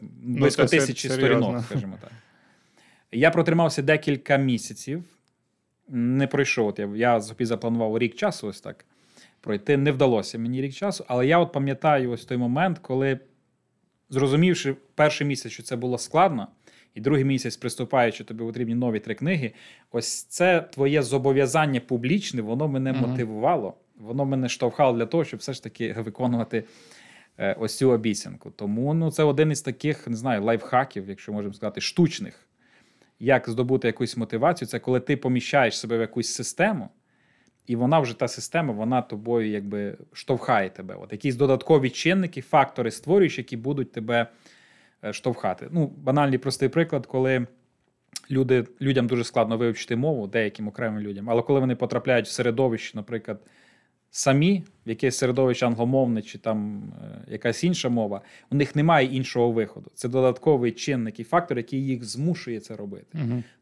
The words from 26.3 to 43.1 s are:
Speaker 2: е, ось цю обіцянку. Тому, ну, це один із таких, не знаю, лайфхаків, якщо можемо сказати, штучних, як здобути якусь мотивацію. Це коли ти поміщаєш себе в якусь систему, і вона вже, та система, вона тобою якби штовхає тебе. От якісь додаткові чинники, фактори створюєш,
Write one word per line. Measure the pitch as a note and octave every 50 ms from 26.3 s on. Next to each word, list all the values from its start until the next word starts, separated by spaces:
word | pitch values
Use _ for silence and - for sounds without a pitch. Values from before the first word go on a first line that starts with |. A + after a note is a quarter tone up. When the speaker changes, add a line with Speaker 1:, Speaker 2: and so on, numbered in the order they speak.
| A#2+ A#2 A2 - A#2+ A2+ A2 - - - - - - - - - - - _ _ _
Speaker 2:
е, | - G#2 G2 - -
ось | A2 A2 -
цю | - C3+ C3
обіцянку. | A#2+ A2 A2 A2 G2 - - F#2+ F#2+ - - G#2+
Тому, | - - G#2 G2+ G#2+ A#2 C3 C#3+ D#3
ну, | E3 E3 D3+
це | D#3+ - D#3
один | D3 C#3 D3 D#3 D#3
із | C#3+ -
таких, | - C3+ B2+ - - D3+ D3 - -
не | A#2 A#2
знаю, | A2 B2 C3+ A#2 G2+ G2+
лайфхаків, | A#2 A#2 G#2 - - B2+ B2+ C3+ C3 - G2+ F#2 G2+
якщо | G2 - - G#2+ G#2+
можемо | G#2 G#2 G2 G2+
сказати, | - A2 G#2 - G2
штучних, | - - - F3+ E3+ - - - G2 - - _ _ _ _ _ _ _ _ _ _ _ _ _ _ _ _ -
як | A2+ B2+ C3 B2 - B2
здобути | A2+ B2 B2 B2 C3 B2+ B2+
якусь | A2+ G#2+ - B2 G#2+ -
мотивацію. | A#2+ A2 - A#2 A2 C3+ E3+ E3+ - B2
Це | - - -
коли | - C3 B2+ B2
ти | B2+ - C#3+
поміщаєш | - - B2+ B2+ B2 - - - C#3+ B2 A2+ - -
себе | - A2 A#2
в | A2+
якусь | A2+ A2 - A#2+ A2+ - -
систему, | - A#2 - - - F3+ G#3+ G3+ D3+ G2 - _ _ _ _ _ _ _ _ _ _ _ _ _ _ _
і | - A#2+
вона | A#2 B2 C3 D#3+ D#3+
вже, | C#3 A#2 A2 -
та | C3
система, | A#2+ - A#2+ - - - E3+ D#3+ C3 G#2
вона | G#2 A2 A#2+ B2+ B2
тобою | A#2+ - A#2 G#2 A2 A#2 A#2+ A#2 A2 G#2+
якби | G#2 G#2 G2+ G2+ G#2+ G#2 G#2 G2+ - - - _ -
штовхає | - - - C3 A#2+ - - A#2+ G#2 F#2+ F#2
тебе. | - - F#2+ F#2 G2
От | F#2+ F#2+ G2+
якісь | A2 G2+ - - B2
додаткові | A#2+ C#3+ C3 C3 B2+ - - D#3+ C#3 C3 B2
чинники, | - - - D#3+ F#3+ G3 F3+ E3+ - C3+
фактори | - - - D3 C3 - - C3 A#2+ A2
створюєш, | - - - C#3+